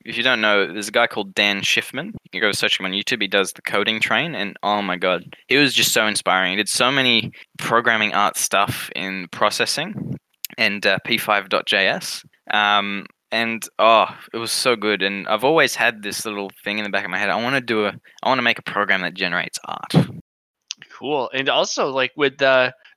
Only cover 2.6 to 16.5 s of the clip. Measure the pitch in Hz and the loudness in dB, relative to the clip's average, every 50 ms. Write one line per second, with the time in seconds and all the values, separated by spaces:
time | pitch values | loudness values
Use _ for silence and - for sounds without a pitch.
2.6 | - 104 - - 95 92 95 101 - - 131 110 101 95 104 101 95 - - - | 0 0 0 -2 -2 -4 -4 -4 -2 -2 -2 -2 -2 0 2 2 0 0 -4 -8
3.6 | - - 107 101 104 110 110 110 - - 113 117 147 170 143 95 101 98 - - | -6 -2 -2 0 0 0 0 0 0 0 0 0 0 -2 -4 -6 -6 -6 -6 -4
4.6 | - 101 104 104 101 95 90 87 95 92 90 87 - - - - _ - 127 143 | 0 0 0 0 0 -2 -2 0 0 0 0 0 -4 -10 -18 -20 _ 0 2 4
5.6 | 147 131 117 113 107 - - 120 110 107 101 - - - 92 92 92 90 92 104 | 4 2 2 2 0 2 2 2 2 2 0 0 0 2 2 2 2 2 0 0
6.6 | 104 - - - - 127 139 139 131 123 117 113 107 127 - - - - _ - | -2 -2 0 2 2 2 2 2 2 4 2 2 0 -2 -8 -14 -20 -20 _ -10
7.6 | - - 113 117 117 120 113 110 107 104 - 98 104 87 - - - - - 98 | -2 0 2 2 4 2 2 2 0 0 0 0 0 0 0 -2 -2 0 2 2
8.6 | 101 107 - - - - - 71 92 95 95 95 87 - - - 107 104 - - | 2 0 -2 -6 -10 -10 -8 -8 -6 -6 -6 -8 -8 -10 -2 0 2 2 2 0
9.6 | 113 - - 139 160 196 - - - - 143 - - _ _ _ - - - - | 0 -2 -2 -4 -4 -6 -8 -8 -8 -8 -10 -10 -12 _ _ _ -14 -12 -2 0
10.6 | 113 104 101 101 - 101 95 95 - - 117 107 - 110 104 101 95 95 101 - | 0 0 0 2 2 2 2 0 0 -2 -2 -2 0 0 0 0 2 0 -2 -2
11.6 | - - 107 98 95 101 147 185 - - - - - - _ _ _ - - 104 | 0 2 2 2 2 2 0 -2 -6 -8 -10 -12 -14 -18 _ _ _ -2 0 2
12.6 | 104 104 104 101 101 101 101 98 - - - _ _ _ 113 113 113 113 113 107 | 2 4 2 2 0 -2 -6 -8 -10 -14 -20 _ _ _ -4 -2 -2 -2 -4 -6
13.6 | - - - - 104 113 113 107 92 - - - - - - 113 117 110 - - | -10 -10 -2 2 6 6 8 6 6 2 -2 -8 -16 -12 -10 -8 -6 -4 -4 0
14.6 | - 131 120 107 104 107 104 92 95 98 101 98 92 - 110 107 123 139 160 160 | 0 0 0 2 0 0 0 0 0 -2 -2 -4 -2 -2 -2 2 2 4 4 4
15.6 | 139 120 - - 113 120 113 107 101 101 - - - 110 104 101 98 95 | 4 2 2 0 0 0 0 -2 -6 -8 -8 -6 -6 -6 -6 -6 -8 -8